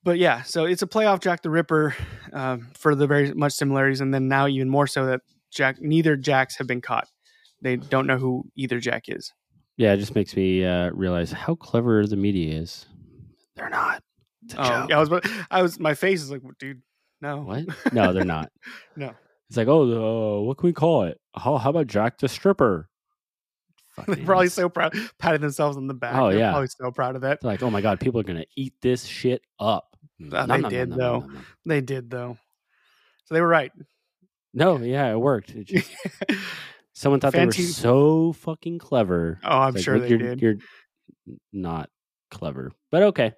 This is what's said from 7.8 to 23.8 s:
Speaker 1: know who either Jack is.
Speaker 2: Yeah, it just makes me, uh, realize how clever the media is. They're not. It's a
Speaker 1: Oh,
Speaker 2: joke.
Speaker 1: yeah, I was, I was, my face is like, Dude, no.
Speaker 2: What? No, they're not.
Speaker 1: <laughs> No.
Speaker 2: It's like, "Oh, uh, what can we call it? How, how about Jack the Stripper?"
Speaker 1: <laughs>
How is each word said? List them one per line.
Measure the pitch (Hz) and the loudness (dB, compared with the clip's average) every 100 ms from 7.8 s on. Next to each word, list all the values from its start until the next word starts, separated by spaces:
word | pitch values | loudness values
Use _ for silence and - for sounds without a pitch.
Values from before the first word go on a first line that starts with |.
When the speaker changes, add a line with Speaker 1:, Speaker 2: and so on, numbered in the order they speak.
| 135 135 135 | -2 -2 0
Speaker 1:
know | 131 | -2
who | 131 127 - | -2 -4 -8
either | - 131 120 | -10 -6 -4
Jack | 120 113 - | -2 -6 -6
is. | - - _ _ _ _ - | -14 -14 _ _ _ _ 2
Speaker 2:
Yeah, | 110 | 4
it | 101 | 4
just | 101 | 2
makes | 107 98 | -2 0
me, | - 95 92 | 0 2 2
uh, | 92 90 87 | 2 0 -2
realize | 85 92 87 85 | -2 -2 -2 -4
how | - - | -6 -6
clever | 165 - 117 120 110 | -6 -2 0 4 2
the | 104 101 | 2 0
media | 101 98 80 78 | 0 0 -2 -6
is. | 85 - - - - - - _ _ | -8 -14 -20 -20 -20 -20 -20 _ _
They're | - - | -14 -8
not. | - - - _ _ _ _ | -4 -2 -4 _ _ _ _
It's | - | -16
a | - | -4
Speaker 1:
Oh, | 131 120 | -2 -2
Speaker 2:
joke. | 127 | 0
Speaker 1:
yeah, | 151 | 2
I | |
was, | 156 175 196 220 170 | 2 0 -2 -8 -2
I | 185 | 0
was, | 180 175 | 0 0
my | 160 | -4
face | 147 185 190 | 0 0 -2
is | 139 | -6
like, | 139 131 - | -14 -16 -16
Dude, | 135 127 _ _ _ _ | -16 -16 _ _ _ _
no. | 143 143 | -10 -8
Speaker 2:
What? | 90 113 175 - - | -6 -6 -6 -6 -2
No, | 120 95 | 2 2
they're | 92 | 2
not. | 92 80 76 _ - | 0 -2 -8 _ -20
Speaker 1:
<laughs> | - - | -20 -20
No. | - 135 113 _ _ _ | -12 -12 -14 _ _ _
Speaker 2:
It's | 117 | -2
like, | 113 | 4
"Oh, | 160 | 4
uh, | 131 117 110 113 107 104 | 4 2 0 -2 -2 -2
what | 110 135 | -4 0
can | 175 | -2
we | |
call | 165 160 151 | 2 2 2
it? | 87 - _ | 0 -6 _
How, | - 123 143 | -6 -2 0
how | 120 | 0
about | 160 127 | 0 0
Jack | 104 113 - | 0 0 -2
the | 131 | -6
Stripper?" | - 196 196 123 87 80 _ _ _ _ _ | 0 0 2 2 0 -6 _ _ _ _ _
Speaker 1:
<laughs> | _ _ _ _ | _ _ _ _